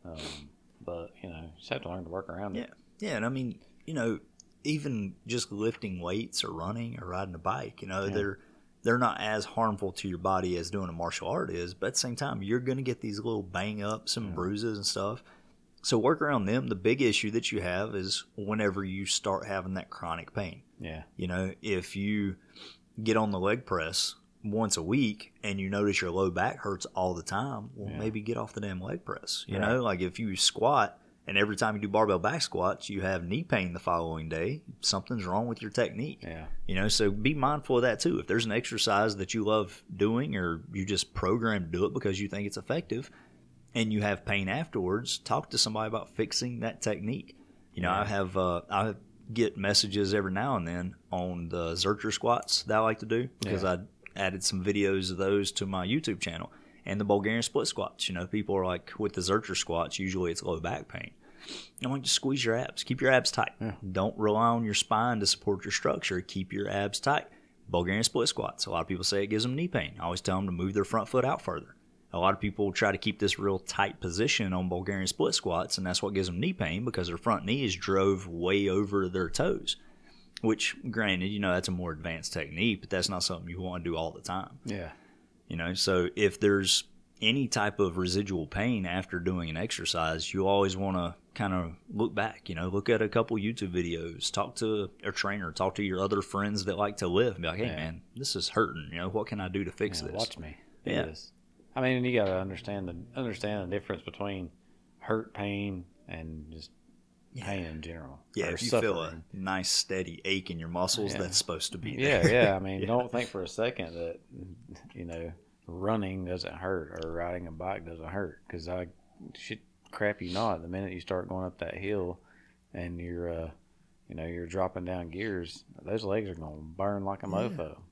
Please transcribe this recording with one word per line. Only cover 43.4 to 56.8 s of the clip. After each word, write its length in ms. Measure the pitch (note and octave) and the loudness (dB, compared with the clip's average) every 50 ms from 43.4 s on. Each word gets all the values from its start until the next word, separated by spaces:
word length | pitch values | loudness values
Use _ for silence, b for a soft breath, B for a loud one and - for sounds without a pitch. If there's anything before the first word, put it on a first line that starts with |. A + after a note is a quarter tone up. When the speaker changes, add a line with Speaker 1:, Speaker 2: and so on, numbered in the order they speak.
| B B - - - - - | B B -20 -20 -20 -4 0
Speaker 2:
and 180 | A#2+ A2+ A2 | 0 2 2
you 80 | G#2+ G#2 | 2 2
have 220 | G2+ G#2 G2+ F#2+ - | 2 2 0 0 0
pain 240 | - G2+ G2+ F#2+ F#2 | 0 0 0 0 0
afterwards, 720 | G#2 C#3+ E3 - - G#2+ F2+ F2+ G2 A2+ B2+ - - - | -2 -2 -4 -2 -2 -2 0 2 0 0 0 -2 -6 -6
talk 320 | - - A#2 C#3+ D3+ - | -2 0 -2 -2 0 -2
to 80 | - A#2 | 0 0
somebody 300 | - A2 A2 G#2+ A2 A2 | 0 2 0 -2 -2 -2
about 200 | A2+ A2 - - | -2 -4 -6 -6
fixing 500 | - - A2 G#2 - - B2 B2 B2 A#2 | -2 -2 -2 0 0 -2 -2 -2 -4 -4
that 200 | A2 A2+ - - | -4 -4 -6 -2
technique. 560 | - A2+ G#2 C#2+ G2 G#2+ C3 - - - - B B B B B B B - | -2 -2 -2 0 -2 -4 -4 -4 -6 -12 -20 B B B B B B B -6
You 80 | - | -2
know, 80 | F2+ F2+ | 0 2
Speaker 1:
Yeah. 100 | F2+ G2 | 2 2
Speaker 2:
I 40 | G#2 | 2
have, 300 | G2+ G#2 G2+ G2 F2+ F#2 | 2 2 0 0 2 2
uh, 260 | G2 F#2 F2+ F2 F2 - - | 2 2 4 2 0 -2 0
I 240 | G2+ G2 G#2 A2 G2+ - - - - - - - | 0 2 2 2 -2 -6 -12 -20 -20 -20 -14 -6
get 240 | A2 A#2 A2+ G2+ - - | 2 2 2 2 2 0
messages 560 | G2 G2+ G2+ - - G#2 F#2+ G#2 G2+ F#2+ G#2 | 2 4 4 4 4 4 2 2 4 4 4
every 180 | G#2 G2 F#2+ | 2 2 2
now 240 | F#2 G2 A#2+ C#3+ C3 | 0 0 2 2 2
and 100 | G2+ E2+ | 0 0
then 280 | E2 F2 F2 F2 F#2 - - _ - | -2 -2 -2 -4 -4 -6 -10 _ -4
on 380 | - F2+ F2+ F#2 F2+ F2 E2+ E2 | -4 -2 -2 -2 -4 -4 -4 -4
the 220 | E2+ F2 E2+ E2 E2+ | -2 -2 -2 -2 0
Zercher 380 | F2+ F#2+ F#2+ G#2+ G#2 - A2 | 0 2 2 2 0 0 -4
squats 500 | G#2 - - A#2 A#2 A2 - - - - | -2 0 4 4 4 2 2 0 -2 -2
that 140 | - - G#2+ A2 | 2 2 4 4
I 20 | |
like 200 | A2 A2+ A2 - | 6 4 2 0
to 60 | - | 0
do 220 | A2 A2+ A#2 B2+ C3 - - | 0 0 0 0 -2 -4 -4
because 220 | - G2+ G#2 F#2+ F#2 | 0 0 2 2 2
Speaker 1:
Yeah. 80 | F#2 F2+ | 2 2
Speaker 2:
I 40 | F2 G2 - _ _ - - - G2 | 0 -2 -12 _ _ -20 -14 -4 -2
added 240 | G2 F#2 F#2+ F#2+ | -2 -2 -2 0
some 220 | - - - F#2 F2+ | -2 0 0 2 0
videos 460 | G#2 G2 G2+ G2+ F#2+ G2 F#2+ F#2 F#2 | 2 4 4 4 4 4 2 2 -2
of 80 | F#2 F2 | -2 0
those 340 | F#2+ G2 G2+ G2+ G2 F#2+ | 4 4 4 4 4 2
to 140 | - - G2+ | -2 -2 -4
my 200 | F#2+ G2 F#2 F2+ | -2 -2 -2 0
YouTube 320 | F#2+ A#2+ D#3 D#3+ - G2 - | 2 0 0 0 -2 -2 -2
channel. 300 | - F2 E2 E2 E2+ - B B B B B B | -4 -6 -4 -6 -8 -10 B B B B B B